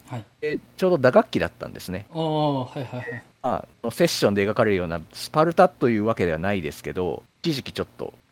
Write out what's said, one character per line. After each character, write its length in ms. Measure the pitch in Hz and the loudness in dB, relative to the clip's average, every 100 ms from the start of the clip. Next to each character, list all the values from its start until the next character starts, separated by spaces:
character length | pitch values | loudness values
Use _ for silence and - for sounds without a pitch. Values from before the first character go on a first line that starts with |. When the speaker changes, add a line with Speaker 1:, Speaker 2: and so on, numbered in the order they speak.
| - | -14
Speaker 1:
は 100 | 123 | -14
い。 80 | 107 - | -14 -10
Speaker 2:
で、 180 | 151 - - - | -6 -6 -10 -2
ち 80 | |
ょ 40 | 185 | 2
う 40 | |
ど 60 | 175 | 4
打 140 | 127 | 6
楽 180 | 196 233 | 6 4
器 100 | - | 0
だ 80 | 85 | -2
っ 40 | - | -4
た 100 | - | -14
ん 60 | |
で 60 | - | -12
す 100 | - | -10
ね。 160 | 90 104 | -10 -8
Speaker 1:
あ 60 | 165 | -6
あ、 460 | 160 156 151 139 123 | -2 0 0 0 -4
は 60 | 151 | -8
い 80 | |
は 140 | 127 123 | -10 -10
い 20 | |
は 60 | 120 | -10
い。 180 | 120 - _ | -12 -14 _
Speaker 2:
ま 240 | 127 104 - _ | -4 -4 -6 _
あ、 80 | 117 | -8
セ 140 | - 170 | 0 0
ッ 20 | |
シ 180 | - 120 | 2 2
ョ 60 | |
ン 20 | |
で 120 | 101 98 | 2 0
描 80 | |
か 120 | 107 110 | 2 2
れ 60 | |
る 60 | 98 | 2
よ 80 | 87 | 0
う 20 | |
な 120 | 82 80 | -6 -8
ス 160 | - - | -14 -6
パ 160 | 156 165 | 0 2
ル 80 | |
タ 160 | 170 190 | 4 4
と 200 | - 127 | 4 2
い 80 | 110 | 2
う 60 | 107 | 2
わ 100 | 113 | 2
け 100 | 90 | 0
で 80 | |
は 40 | 80 | 0
な 140 | 95 | 0
い 100 | 101 | -2
で 80 | 73 | -4
す 120 | - | -8
け 80 | - | -8
ど、 320 | 80 90 64 - _ | -4 -4 -4 -10 _
一 120 | 170 | -4
時 100 | 139 | -4
期 80 | - | -6
ち 80 | - | -8
ょ 40 | |
っ 40 | 92 - | -8 -8
と 160 | - - _ | -12 -12 _